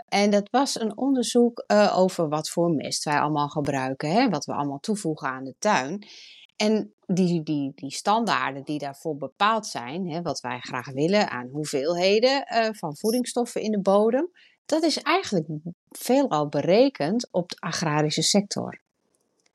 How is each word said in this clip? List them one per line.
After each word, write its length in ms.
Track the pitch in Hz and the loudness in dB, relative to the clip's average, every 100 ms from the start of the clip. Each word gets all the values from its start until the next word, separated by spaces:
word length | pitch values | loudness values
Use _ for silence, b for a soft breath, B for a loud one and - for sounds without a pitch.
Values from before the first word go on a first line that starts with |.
| - | 0
en 220 | 196 208 | 2 4
dat 180 | 202 202 | 2 2
was 280 | 247 269 - | 0 0 -2
een 180 | 220 - | -6 -2
onderzoek, 680 | 262 262 233 240 240 240 - | 0 0 2 4 4 2 2
eh, 300 | 208 202 - | 4 4 4
over 320 | 185 - 156 | 2 2 -2
wat 200 | 151 156 | -2 -2
voor 220 | - 170 | 0 2
mest 320 | 151 - - | 0 -2 -4
wij 160 | 156 143 | 0 0
allemaal 280 | 147 147 143 | 2 0 -2
gebruiken, 640 | 156 147 139 131 135 151 | -2 -2 -2 -4 -4 0
hè, 180 | 202 262 | 2 2
wat 160 | 151 - | 0 -4
we 80 | |
allemaal 260 | 123 143 139 | -4 -4 -6
toevoegen 480 | - 208 165 156 139 | -4 -4 -2 -4 -6
aan 160 | 131 | -6
de 120 | 135 - | -10 -4
tuin. 480 | 208 180 131 202 208 B B B B - | 0 2 0 -6 -10 B B B B -2
En 380 | 214 214 208 _ - | 0 0 -2 _ -2
die, 380 | 180 180 170 | 2 2 2
die, 280 | 151 147 139 - | -2 -2 -4 -6
die 160 | 139 | -12
standaarden 720 | - 202 220 226 131 135 139 | -6 0 2 2 0 0 -6
die 140 | 135 151 | -8 -6
daarvoor 380 | 139 139 165 147 | -6 -8 -8 -6
bepaald 500 | 139 - 202 220 214 | -8 0 0 0 -4
zijn, 420 | 135 120 165 180 | -8 -8 -6 -6
hè, 120 | 165 | -6
wat 180 | 165 135 | -4 -6
wij 200 | 123 123 | -6 -8
graag 320 | - 131 120 | -8 -8 -6
willen 380 | 131 160 208 190 | -2 2 2 0
aan 180 | 123 123 | -4 -8
hoeveelheden, 960 | 143 151 139 143 175 190 214 247 277 269 | -8 -4 -2 -2 2 4 4 4 2 0
eh, 240 | 233 220 | 0 0
van 260 | 214 160 147 | -2 -8 -4
voedingsstoffen 640 | 214 247 247 - 240 - | -2 0 -2 -2 -4 -4
in 100 | 220 | -2
de 80 | 208 | 0
bodem, 480 | 190 202 220 254 349 b b b - | 4 4 4 2 -2 b b b -2
dat 180 | 311 | 0
is 140 | 320 - | 0 0
eigenlijk 440 | 285 359 359 185 151 151 170 - _ | 0 0 2 -2 -2 -8 -10 -16 _
veelal 580 | - - 262 269 151 143 | -8 0 2 2 0 0
berekend 800 | 147 139 202 277 - 147 233 - | 0 4 6 4 2 -2 -2 -2
op 180 | 185 170 | -4 -4
de 60 | - | -8
agrarische 600 | 180 - 160 151 151 160 | -6 -4 0 2 2 0
sector. 600 | 160 202 202 - 123 - _ _ _ _ _ _ _ | 2 2 0 -6 -8 -10 _ _ _ _ _ _ _